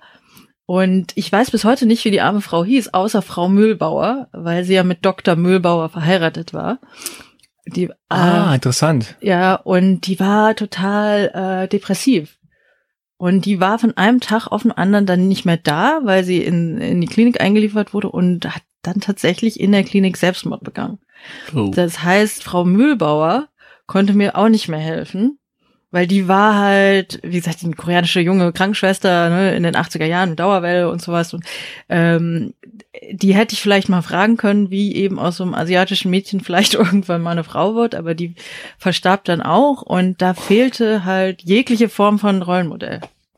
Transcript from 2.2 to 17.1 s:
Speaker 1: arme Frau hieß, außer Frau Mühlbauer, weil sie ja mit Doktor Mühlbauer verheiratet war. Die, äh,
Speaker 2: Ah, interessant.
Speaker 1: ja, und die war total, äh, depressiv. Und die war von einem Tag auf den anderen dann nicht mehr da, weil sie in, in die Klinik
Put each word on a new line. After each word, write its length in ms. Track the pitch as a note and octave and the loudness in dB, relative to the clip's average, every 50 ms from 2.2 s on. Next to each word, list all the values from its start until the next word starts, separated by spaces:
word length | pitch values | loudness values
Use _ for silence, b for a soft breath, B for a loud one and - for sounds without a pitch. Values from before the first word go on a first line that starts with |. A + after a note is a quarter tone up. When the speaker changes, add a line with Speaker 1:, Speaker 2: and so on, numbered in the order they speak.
Speaker 1:
arme 180 | - C#3+ G3 G#3 | 2 0 0 -2
Frau 240 | G3 - - E3 E3+ | -2 -2 -2 -2 0
hieß, 300 | G3 C4 C4+ G#3 - - | 2 0 0 0 0 0
außer 280 | F#3 F#3 G#3+ - G#3+ | -2 0 0 0 -2
Frau 280 | F3+ - - - F3 F3+ | -2 -4 -4 -2 0 2
Mühlbauer, 800 | F#3+ G3+ G#3 A3 G#3+ E3 D3+ D#3+ D#3 C#3+ D3+ G3 B3 C#4 C4 - | 4 4 4 4 2 0 -2 -2 -2 -2 -2 -2 -2 -4 -6 -12
weil 320 | - - E3 E3+ E3+ F3 F3+ | -14 -10 -6 -4 -2 -2 0
sie 100 | F3+ F#3+ | 2 2
ja 100 | F#3+ F3+ | 2 2
mit 220 | F3+ F3+ - - | 2 0 0 0
Doktor 300 | G3 F#3 - - - F3 | -2 -2 0 0 0 0
Mühlbauer 540 | E3 E3+ F3 F#3 F#3+ F3 F3 E3+ E3+ D#3+ D#3 | 2 2 2 2 2 2 2 2 0 0 -4
verheiratet 640 | - F3 D#3 D#3+ F#3 F#3 E3 D#3+ D#3 E3 E3+ - - | -4 -4 0 0 2 2 2 0 -2 -4 -10 -10 -10
war. 260 | - - - A3+ - B B B B B B B B B B B B B B _ _ _ | -8 -6 -6 -6 -8 B B B B B B B B B B B B B B _ _ _
Die, 200 | - - F3 F3+ | -10 -6 -6 -6
äh, 40 | E3 - _ _ - | -6 -8 _ _ -4
Speaker 2:
Ah, 460 | E3+ F3 F3+ F3 F3 E3+ G3+ F#3 C#3+ | 0 2 4 4 4 4 4 2 2
interessant. 600 | C3 - B2+ B2 - - D#3 D#3+ C3 A2+ - - _ | 2 0 0 -2 0 2 2 2 0 -2 -4 -8 _
Speaker 1:
ja, 340 | - G3+ F#3 F3 F#3 F#3 F#3 | -2 0 0 2 2 2 2
und 520 | - - - F#3+ F3+ F#3 F#3+ F#3+ E3+ - F#3 | 0 0 0 2 2 4 4 2 0 -2 -4
die 120 | F#3+ F3+ | -4 -2
war 360 | F#3+ G3 G3+ G#3+ G#3+ A3 A3 | 0 2 2 4 4 2 2
total, 1080 | A3 G#3+ G3+ - - F3+ G3 G3+ G#3 G#3 G#3+ G#3 G#3 G3+ - - F3+ F#3+ F#3 F#3+ F#3 F#3 | 0 -4 -8 -6 -6 -4 -2 -2 0 0 0 0 0 0 -2 -2 -4 -4 -4 -4 -4 -4
äh, 40 | F#3 | -2
depressiv. 720 | - G3+ - - G3 - - C4+ B3+ F3+ D3 - _ _ _ _ _ _ _ _ _ _ _ _ _ _ _ _ _ - | -2 -4 -2 -2 -4 -2 0 2 2 2 0 -4 _ _ _ _ _ _ _ _ _ _ _ _ _ _ _ _ _ -6
Und 280 | F3+ F3+ F#3 G3 E3+ | -2 2 2 2 2
die 140 | G3 G#3 F3+ | 0 0 0
war 200 | F3+ F#3+ G#3+ A3+ | 0 0 0 2
von 160 | - A3+ - | 0 0 0
einem 240 | - F3+ G#3+ B3 B3+ | 2 2 2 2 2
Tag 280 | - - G#3+ A3+ - - | 0 0 -2 -2 -2 -2
auf 160 | - G#3+ - | -4 -2 -2
den 80 | A#3 | -2
anderen 340 | - - E3+ F#3+ G3+ G#3 G3+ | 0 0 0 0 2 2 2
dann 220 | F#3+ F3+ F3+ F3+ F#3+ | 2 2 2 2 2
nicht 180 | G3 - - | 2 0 0
mehr 120 | F3+ E3+ E3 | 0 0 0
da, 420 | - D#3 D3 D#3 F#3+ C4 D#4 D#4+ C#4 | 0 -2 0 0 2 0 0 0 0
weil 200 | G#3 F#3+ F#3+ F3+ | 2 2 2 2
sie 180 | F3+ F#3 E3+ | 2 0 0
in, 360 | - - F3 E3+ E3+ E3 D#3 - | 0 0 0 0 0 -2 -4 -4
in 200 | - E3+ E3+ F3 | -4 -2 -2 -2
die 80 | F3 | -2
Klinik 320 | - | 0